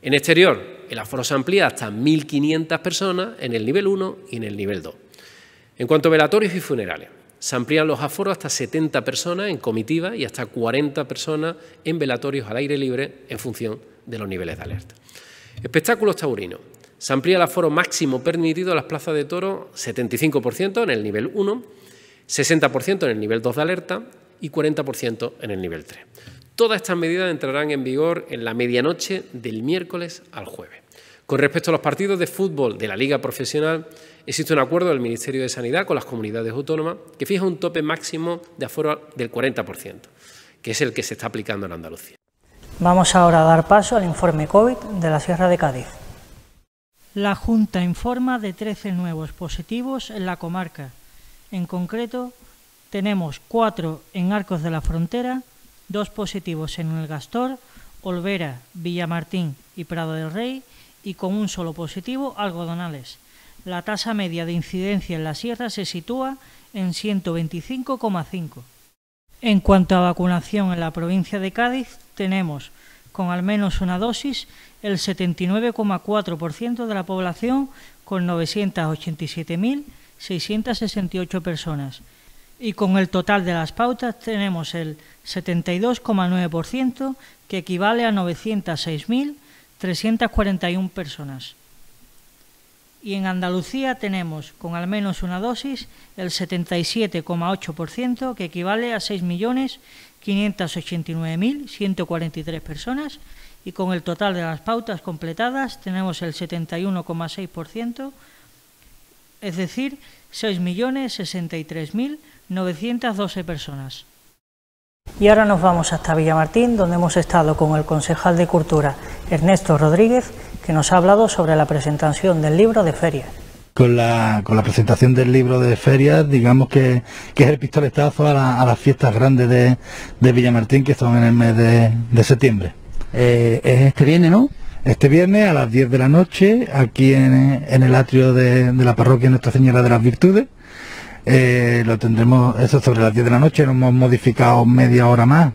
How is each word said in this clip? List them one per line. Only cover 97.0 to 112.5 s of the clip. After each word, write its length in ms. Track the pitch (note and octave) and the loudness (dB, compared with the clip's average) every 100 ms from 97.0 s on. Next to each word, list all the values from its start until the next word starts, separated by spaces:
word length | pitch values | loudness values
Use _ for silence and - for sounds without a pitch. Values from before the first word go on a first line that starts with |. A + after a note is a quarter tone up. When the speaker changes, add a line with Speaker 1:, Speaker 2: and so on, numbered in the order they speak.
| G#3+ F3 | -4 -4
Speaker 2:
coma 280 | D#3 F3 E3+ | -6 -6 -4
ocho 220 | F#3+ - | -6 -8
por 180 | D#3 E3 | -10 -10
ciento, 440 | - B3 B3 C4 | -6 -6 -4 -6
que 100 | A#3+ | -8
equivale 500 | F3+ F3 F3+ G#3+ A#3+ | -10 -8 -4 -4 -4
a 60 | A3 | -6
seis 220 | - G3+ | -6 -6
millones 560 | F3 F3 A3 B3+ C4 - _ - - _ | -4 -4 -4 -4 -4 -8 _ -20 -20 _
quinientas 560 | - G3 G#3 G3 F3 - | -6 -2 -2 -4 -6 -6
ochenta 360 | - E3+ D#3+ | -8 -8 -6
y 20 | |
nueve 220 | E3 E3 E3 | -6 -6 -2
mil 320 | G#3 C#4+ C#4 | -2 -4 -10
ciento 380 | - G3+ F#3 F3 | -6 -6 -4 -4
cuarenta 340 | E3+ D#3+ D#3+ | -6 -6 -8
y 20 | |
tres 200 | D3+ D#3+ | -10 -12
personas, 580 | - D3+ - C4 D4+ - - - - - - | -12 -12 -8 -8 -8 -14 -20 -20 -20 -20 -18
y 60 | |
con 200 | - F#3 | -8 -4
el 100 | F3+ | -4
total 300 | D#3+ E3+ G#3 | -6 -4 -4
de 100 | F3+ | -4
las 180 | E3 D#3+ | -6 -8
pautas 420 | - A#3 A#3 F#3 | -6 -6 -6 -10
completadas 800 | - D#3+ E3 D#3+ A#3+ C4 C4+ - | -10 -10 -10 -6 -6 -4 -8 -10
tenemos 400 | - F#3 F#3+ E3 | -10 -6 -6 -6
el 100 | F3 | -8
setenta 460 | D3+ E3+ E3+ D#3+ E3+ | -10 -10 -8 -8 -6
y 80 | G3 | -6
uno 180 | F#3 | -6
coma 240 | E3 E3 E3 | -6 -8 -8
seis 200 | - F#3 | -10 -14
por 200 | - D#3+ | -14 -14
ciento, 440 | G#3+ A#3 A#3 C#4 C4+ _ _ _ _ _ _ _ _ _ _ _ _ | -10 -10 -10 -14 -16 _ _ _ _ _ _ _ _ _ _ _ _
es 140 | G#3 E3+ | -12 -8
decir, 420 | F3+ - C4+ C#4 - _ _ | -8 -6 -8 -8 -20 _ _
seis 280 | - A3 F#3 | -8 -6 -4
millones 540 | F3+ F3+ B3 C4 C4 | -4 -4 -4 -4 -6
sesenta 440 | - F3+ F#3 E3 E3 | -8 -10 -8 -8 -10
y 60 | |
tres 300 | D#3 D#3+ D3+ | -10 -10 -8
mil 240 | G#3 C4+ D4+ _ _ | -6 -6 -8 _ _
novecientas 680 | _ | _